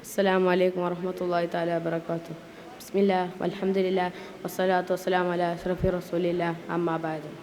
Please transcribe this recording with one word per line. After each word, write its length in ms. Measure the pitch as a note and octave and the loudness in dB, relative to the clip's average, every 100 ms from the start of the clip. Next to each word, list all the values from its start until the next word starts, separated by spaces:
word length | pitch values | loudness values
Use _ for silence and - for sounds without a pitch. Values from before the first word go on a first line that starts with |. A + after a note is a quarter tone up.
| - | -4
അസ്സലാമു 360 | - G3 F#3 F#3 | 2 4 6 6
അലൈക്കും 320 | F3+ F#3 F3+ | 6 4 2
വറഹ്മത്തുള്ളാഹി 640 | F3 F3 F3+ F3+ F3+ F3 E3+ | -2 -2 -4 -4 0 0 0
തആല 300 | F3 E3+ E3+ | -2 0 0
വബറകാതുഹു. 560 | E3 E3 E3 E3 E3+ E3 - - - - | 0 -2 -2 -6 -6 -14 -14 -18 -18 -16
ബിസ്മില്ലാ, 540 | - G3 G3+ F#3 F3+ F3+ | -4 2 4 4 0 -2
വൽഹംദുലില്ലാ, 720 | F3 - F#3+ F#3+ F#3 F#3 F3+ - - - | -4 0 0 2 2 2 0 -4 -16 -10
വസ്സലാത്തു 480 | F3 - F#3 F3+ F3+ | -8 0 2 2 2
വസ്സലാമു 380 | F3+ F#3 F3+ F3+ | -2 2 2 2
അലാ 200 | F3 F3 | 0 0
അഷ്റഫി 360 | E3+ F3+ F3+ F#3+ | -2 -2 0 0
റസൂലില്ലാ, 680 | F3+ - F3 F3 F3 E3+ E3 - | 0 -2 0 0 0 0 -2 -4
അമ്മാ 260 | F3 E3+ E3 | -2 0 -2
ബഅദ്. 340 | D#3+ D#3 D3+ - | -2 -6 -8 -14